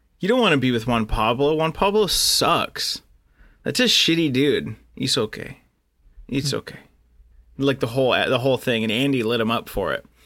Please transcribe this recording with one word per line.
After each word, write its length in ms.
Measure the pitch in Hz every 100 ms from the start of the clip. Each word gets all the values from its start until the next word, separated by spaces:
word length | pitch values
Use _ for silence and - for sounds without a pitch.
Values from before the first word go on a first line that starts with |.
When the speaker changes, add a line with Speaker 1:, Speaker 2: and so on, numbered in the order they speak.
| _ _
Speaker 1:
you 80 | 180
don't 120 | 254
wanna 160 | 214 143
be 140 | 127
with 160 | 120 117
Juan 180 | 117 110
Pablo. 480 | - 110 120 143 156
Juan 160 | 160
Pablo 340 | - 196 214 202
sucks. 960 | - - - 139 156 - - - - - _ _ _ - _
That's 160 | - 139
a 40 |
shitty 480 | 247 - - 165 160
dude. 440 | 127 143 101 - 110 -
It's 240 | - 131 135
okay. 400 | 107 - - - _ _ _ _ _ - -
It's 220 | 139 139
Speaker 2:
Hmm. 60 | 110
Speaker 1:
okay. 200 | - - - _ _ _ - - - -
Like, 240 | 139 135
the 80 | 127
whole, 240 | 123 131
the 260 | 92 90 123
whole 180 | 135 127
thing, 280 | - 117
and 80 | 110
Andy 320 | 107 139 131
lit 160 | 110 120
him 100 | 113
up 180 | 117 -
for 240 | - 87
it, 120 | 64 - _